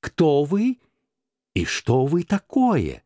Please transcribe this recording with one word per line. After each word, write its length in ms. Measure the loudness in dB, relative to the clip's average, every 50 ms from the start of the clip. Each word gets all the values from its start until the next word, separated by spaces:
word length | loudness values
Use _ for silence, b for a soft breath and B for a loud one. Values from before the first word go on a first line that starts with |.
«Кто 420 | -12 -12 _ 0 2 4 4 2 2
вы 360 | 0 0 -2 0 -2 -4 _ _ _ _ _ _ _ _ _ _ _ _ _ _ _ _
и 120 | -6 -4
что 400 | -4 -6 -8 -2 0 2 2 2
вы 180 | 0 0 -2 -2
такое?» 800 | _ -2 -4 _ _ -2 0 0 2 2 0 -2 -4 -8 -12 _